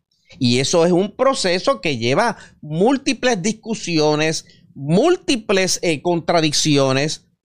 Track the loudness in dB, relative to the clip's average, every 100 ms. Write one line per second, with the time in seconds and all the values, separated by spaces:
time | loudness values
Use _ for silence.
0 | _ _ _ -4 0 2 2 2 4 2
1 | 0 0 0 0 -2 -2 -2 -2 -4 -2
2 | 0 0 0 -4 -12 _ -8 0 0 0
3 | -2 -2 -2 -2 -4 -6 -8 -8 -4 0
4 | 2 0 -2 -4 -10 -20 _ -10 0 2
5 | 2 2 -2 -4 0 0 0 -2 -2 -2
6 | -2 -2 0 0 0 0 2 2 2 0
7 | -2 -6 _ _